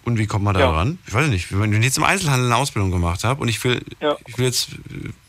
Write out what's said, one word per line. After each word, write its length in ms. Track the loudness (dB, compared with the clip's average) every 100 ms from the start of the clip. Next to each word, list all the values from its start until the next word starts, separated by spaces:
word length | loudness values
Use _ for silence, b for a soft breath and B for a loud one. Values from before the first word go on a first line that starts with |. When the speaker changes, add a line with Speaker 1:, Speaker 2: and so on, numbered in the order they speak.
Speaker 1:
und 140 | -2 0
wie 80 | 0
kommt 180 | 0
man 100 | 2
da 60 | 4
Speaker 2:
Ja. 100 | 4
Speaker 1:
ran? 280 | 4 0 -2 -4
Ich 80 |
weiß 140 | 0 2
nicht, 300 | 0 -2 -2
wenn 140 | 2
ich 100 | 2
jetzt 120 | 2 2
im 60 |
Einzelhandel 420 | 2 2 2 2 2
eine 100 | 2
Ausbildung 340 | 0 0 0
gemacht 340 | 2 0 0
habe 160 | -2 0
und 80 | -2
ich 140 | -2
will, 180 | -2 -2 -4 -4
Speaker 2:
Ja. 160 | -2 -2 -6
Speaker 1:
ich 100 | -2
will 60 | -2
jetzt, 220 | 0 -6
äh, 380 | -10 -14 -12 -12 -14